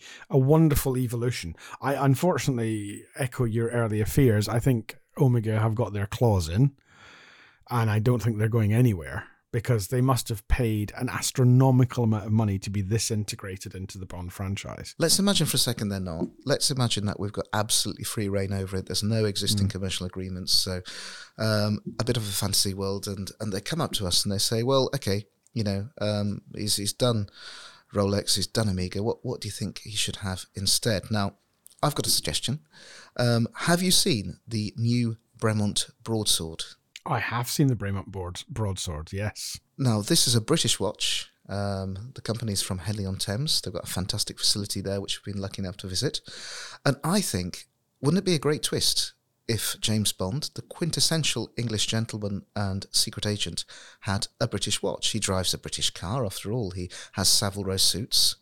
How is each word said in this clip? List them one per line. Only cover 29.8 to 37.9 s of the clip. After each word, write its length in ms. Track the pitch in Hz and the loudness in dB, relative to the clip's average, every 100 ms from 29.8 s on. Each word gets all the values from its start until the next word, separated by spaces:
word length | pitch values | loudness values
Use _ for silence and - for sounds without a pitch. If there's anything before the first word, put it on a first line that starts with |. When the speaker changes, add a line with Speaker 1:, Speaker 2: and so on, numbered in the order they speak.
Speaker 2:
he 80 | - | -8
should 240 | 104 - - | -4 -4 -4
have 280 | 101 90 - | -6 -6 -8
instead?" 560 | - 98 - - 98 - | -4 0 2 2 -2 -2
Now, 240 | 107 101 - _ _ - _ | -2 -2 -4 _ _ -20 _
I've 120 | 147 | -2
got 120 | 143 110 | 0 0
a 40 | |
suggestion. 500 | - - - - 143 _ - - - - - | 0 0 -2 -2 -4 _ -20 -20 -20 -10 0
Um, 320 | 120 117 117 | 2 4 2
have 260 | - - 175 | -2 2 4
you 100 | 185 | 4
seen 480 | - 208 120 92 - - | 4 4 2 -2 -10 -6
the 280 | 113 107 - | -4 -2 0
new 400 | 117 120 117 110 _ - | 2 2 0 -4 _ -2
Bremont 460 | 113 107 104 - - - | 0 2 2 0 -4 -6
broadsword? 600 | - 113 104 - 82 80 - - _ - - | -4 -2 2 0 0 -8 -12 -14 _ -12 -4
Speaker 1:
I 120 | 123 | -4
have 280 | - 120 120 | -2 -4 -2
seen 200 | - 139 | 2 4
the 80 | 110 | 4
Bremont 340 | 101 | -2